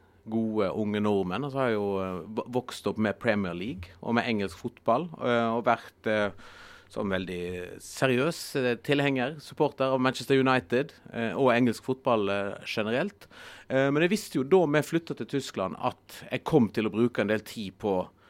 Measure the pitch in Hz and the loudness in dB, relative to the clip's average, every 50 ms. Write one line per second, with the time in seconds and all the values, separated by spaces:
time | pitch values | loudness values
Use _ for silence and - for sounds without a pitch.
0 | _ _ _ _ _ 110 110 113 113 110 107 107 98 90 - 107 107 104 104 104 | _ _ _ _ _ -4 -2 -2 0 0 0 0 0 0 0 0 -2 0 0 2
1 | 104 107 104 98 92 90 90 110 143 139 131 135 131 120 110 104 101 101 98 95 | 2 2 2 2 2 0 -2 -4 -4 -4 -2 -2 0 0 0 0 0 0 -2 -2
2 | 95 92 92 90 82 98 110 113 - 123 123 123 120 - - - - 104 92 107 | -2 -4 -4 -6 -8 -8 -8 -8 -6 -4 -4 -4 -4 -4 -8 -6 -4 -4 -2 0
3 | 107 104 98 - - 120 107 104 98 87 85 87 95 120 165 185 - - - - | 0 0 0 0 0 0 0 0 0 -2 -4 -6 -8 -8 -8 -10 -12 -16 -16 -12
4 | - - 117 117 - 123 113 104 98 95 - - - 117 - - _ - 113 131 | -6 -2 0 0 0 0 0 -2 -2 -4 -6 -8 -10 -12 -12 -4 _ 0 2 2
5 | 175 170 160 - - 127 120 117 117 113 113 120 107 123 117 - - - - _ | 0 -4 -8 -4 -2 0 2 2 2 0 0 0 2 2 2 0 -2 -8 -20 _
6 | - 113 107 107 104 101 - - - - - - - - - - - - - - | -4 0 0 2 0 0 -2 -6 -14 -20 -20 -20 -20 -20 -20 -20 -20 -12 -8 -6
7 | 107 98 95 92 95 87 92 87 87 90 90 90 90 90 92 - - - - - | -4 -2 -2 -2 -2 -4 -6 -6 -6 -6 -6 -8 -10 -12 -14 -16 -16 -16 -4 0
8 | 135 131 127 123 135 170 165 - - - - 143 127 123 117 107 - - 143 143 | 2 2 4 2 2 0 -2 -4 -8 -6 -4 -2 0 0 0 -2 0 0 2 2
9 | 143 143 135 131 120 135 160 147 - - - - 156 139 - - 135 135 131 131 | 4 2 2 0 -2 -2 -6 -8 -14 -12 -2 0 0 0 2 0 0 0 2 2
10 | 127 131 127 - 123 - 139 135 131 131 131 127 127 - 123 127 147 160 - - | 2 0 0 -2 0 2 4 4 4 4 2 2 2 0 0 0 0 -2 -6 -16
11 | - - - 113 117 110 87 120 139 127 117 120 127 120 104 - - - 131 131 | -18 -12 -6 -6 -4 -4 0 2 4 4 6 6 4 4 2 0 -2 -4 -6 -2
12 | - 135 120 107 101 98 101 101 101 101 98 - - - - 113 107 107 113 131 | 0 2 2 2 2 0 0 -2 -2 -4 -8 -8 -10 -6 -4 -2 -2 0 0 -2
13 | 175 202 - _ - - - - - - - - - - 127 135 135 139 143 151 | -2 -4 -6 _ -20 -20 -20 -20 -20 -20 -20 -18 -8 -2 0 2 2 4 4 4
14 | 170 175 214 - - - - 147 127 139 185 190 170 147 147 151 143 - 165 165 | 4 2 2 0 -2 -2 -2 -2 2 4 6 6 6 4 4 2 0 0 -2 -2
15 | 165 - 143 - 120 101 - 139 131 - - - 95 - - - - 123 - - | -2 -4 -8 -8 -6 -4 -4 -4 -4 -4 -4 -4 -4 -4 -4 -4 -4 -4 -4 -6
16 | _ - - - - - - 127 - - 160 147 117 95 - 120 107 107 92 107 | _ -20 -18 -18 -10 -8 -8 -6 -2 4 6 6 6 6 4 0 -2 0 2 2
17 | 120 120 - - 107 101 107 107 107 - - 113 104 95 - - - 104 95 92 | 2 2 2 0 0 0 0 0 -2 -6 -10 -10 -10 -10 -10 -4 -2 0 0 0
18 | 85 - - _ _ - | -2 -4 -10 _ _ -20